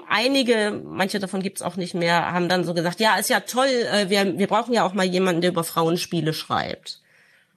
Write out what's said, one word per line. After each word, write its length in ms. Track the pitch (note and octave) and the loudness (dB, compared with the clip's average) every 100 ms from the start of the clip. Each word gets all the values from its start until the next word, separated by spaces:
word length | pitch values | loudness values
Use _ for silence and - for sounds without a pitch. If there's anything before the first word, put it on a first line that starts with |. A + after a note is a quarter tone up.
| - | 0
einige, 720 | G3+ B3 C#4 A#3+ A3+ G#3 G#3 D3 | 0 2 2 4 2 2 -2 -8
manche 340 | E3 F#3+ G#3 | -4 -2 -2
davon 220 | F#3+ F#3+ | -4 -4
gibt's 200 | F#3+ - | -4 -6
auch 140 | F3 F3+ | -6 -6
nicht 180 | F3 | -6
mehr, 380 | F3+ E3+ E3+ - | -2 2 2 0
haben 180 | F3 F3 | -2 0
dann 140 | F3+ | 0
so 100 | E3 | 0
gesagt, 260 | F3 E3+ E3+ | 0 -2 0
"Ja, 160 | A3 G3 | 2 2
ist 120 | G#3 | 0
ja 120 | A3 | 0
toll, 260 | - A#3+ C4+ | 0 0 2
äh, 420 | B3 G3+ G3+ F#3+ | 2 0 0 2
wir, 280 | G3+ G3 E3+ | 2 0 0
wir 100 | G3+ | 2
brauchen 260 | G#3 A#3 | 0 2
ja 120 | A3+ F#3 | 0 0
auch 80 | |
mal 120 | F#3+ F#3 | 0 0
jemanden, 360 | F3+ F#3+ E3 | 2 2 2
der 100 | F3+ | 2
über 120 | E3+ | 0
Frauenspiele 680 | E3 E3 E3 E3+ - E3+ D#3 | -2 0 0 0 -2 -2 -2
schreibt." 680 | D#3 - G#2+ - - - - _ _ _ _ _ | -4 -4 -4 -2 -8 -14 -18 _ _ _ _ _